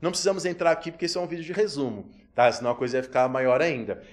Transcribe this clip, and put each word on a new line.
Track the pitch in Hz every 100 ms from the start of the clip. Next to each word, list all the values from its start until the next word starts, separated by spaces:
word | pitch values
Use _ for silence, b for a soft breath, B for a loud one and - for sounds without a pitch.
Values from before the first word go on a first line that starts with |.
Não | 170
precisamos | 180 190 190
entrar | 180 170 170
aqui | 165 165
porque | 160 175
isso | 180
é |
um | 170
vídeo | 170
de | 160
resumo, | 180 214 143 131 104 87 B B
tá? | - 120
Senão | 113 123
a | 120
coisa | 123 127
ia |
ficar | 127 131 127
maior | 131 131 127
ainda. | 165 131 104 95 B